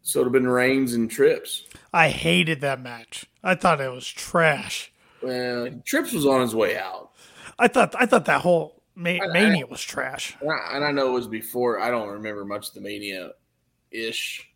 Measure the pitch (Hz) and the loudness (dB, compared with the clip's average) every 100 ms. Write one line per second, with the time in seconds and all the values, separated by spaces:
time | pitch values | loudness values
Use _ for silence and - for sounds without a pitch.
0 | - 139 123 131 127 123 127 135 127 120 | -2 0 4 4 4 4 4 4 2 0
1 | 113 - 143 - - - - - _ 170 | -2 4 4 4 -4 -12 -12 -20 _ 2
2 | 156 - 165 175 160 151 139 131 123 117 | 2 2 2 4 2 0 -2 -4 -8 -14
3 | 117 - - _ 190 185 185 151 135 127 | -14 -16 -16 _ -2 2 2 2 0 -6
4 | - - - 180 160 143 - - - _ | -12 -12 -2 4 4 4 -4 -8 -10 _
5 | _ _ 127 123 123 123 123 123 - 269 | _ _ -6 -4 -2 -4 -6 -8 -2 -2
6 | - 196 139 131 123 113 98 104 95 92 | 0 2 4 4 2 2 0 0 -4 -8
7 | - _ - - - - 240 262 190 208 | -14 _ -20 -20 -18 -2 0 2 0 2
8 | 240 240 151 139 175 170 156 _ _ - | 2 2 4 2 4 2 0 _ _ -6
9 | 175 180 185 170 214 185 120 147 - - | -4 -2 0 4 4 4 0 -10 -8 -6
10 | 131 143 - - 143 147 82 135 147 143 | -6 -6 -10 -6 -4 -4 -4 -2 0 2
11 | 131 127 113 110 - 123 123 104 113 123 | 2 0 -2 -8 -6 0 0 0 0 -2
12 | 104 104 107 104 98 101 - 104 101 104 | -4 -8 -8 -8 -6 -8 -8 -12 -10 -8
13 | 101 95 85 - _ _ _ _ _ 113 | -8 -8 -12 -16 _ _ _ _ _ -8
14 | 113 113 - - - | -6 -6 -8 -10 -16